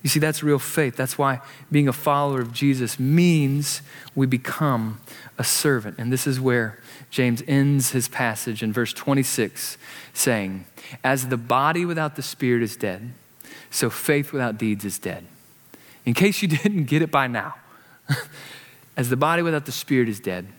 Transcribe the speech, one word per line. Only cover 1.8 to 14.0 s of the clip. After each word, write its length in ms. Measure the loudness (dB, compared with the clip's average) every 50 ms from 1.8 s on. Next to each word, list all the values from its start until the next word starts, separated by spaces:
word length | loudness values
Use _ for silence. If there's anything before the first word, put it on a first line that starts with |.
| 4
a 60 | 4 0
follower 460 | 0 0 0 2 2 2 0 0 -2
of 140 | -4 -4 -4
Jesus 460 | 0 2 2 2 2 -2 -4 -2 -2
means 800 | 2 4 4 6 6 6 4 4 2 2 0 0 -2 -2 -4 -6 -8 -16 -20 -20 -20 -6 0
we 140 | 0 2
become 720 | 2 2 -2 -2 -6 -4 -2 0 0 0 0 -2 -4 -6 -10 -14 -20 -20 -20 -20 -14 _
a 60 | -4 -2
servant. 520 | 0 0 2 2 2 2 2 0 -6 -8
And 160 | -4 -2 -2 0
this 140 | 0 0
is 120 | -2 -2 0
where 400 | 2 2 4 4 2 0 -4 -10 -20 -20 -20 -20 -18 _
James 320 | -2 2 2 2 2 0 0
ends 440 | 2 2 4 4 4 4 2 2 2
his 160 | 0 -2 -2
passage 540 | -2 -2 -2 -2 -2 -2 -4 -6 -6 -6 -4
in 100 | -4 -2
verse 220 | 0 -2 -2 -2 -4
twenty-six, 840 | -6 -2 0 2 2 2 0 0 0 -2 -2 -2 -8 -10 -10 -10 -14 -18 -20 -18 -18 -20 -12 -4
saying, 520 | 0 0 2 2 0 -2 -4 -6 -8 -12 -16 _ -20 -20 -18 -18 -4 0
"As 260 | 0 0 0 0 -2
the 80 | -4
body 480 | -4 0 2 2 4 4 2 2 0 -2
without 300 | -2 -2 -2 -4 -4 -4
the 60 | -8
spirit 400 | -10 -10 -6 _ 2 2 2 2
is 140 | 2 -2 -4
dead, 380 | -4 -4 -6 -4 -6 -10 -14 -14 -16 _ _ _ _ -20 -20 -20 -20 -18 -8
so 180 | -2 -2 -2 0
faith 420 | -2 -2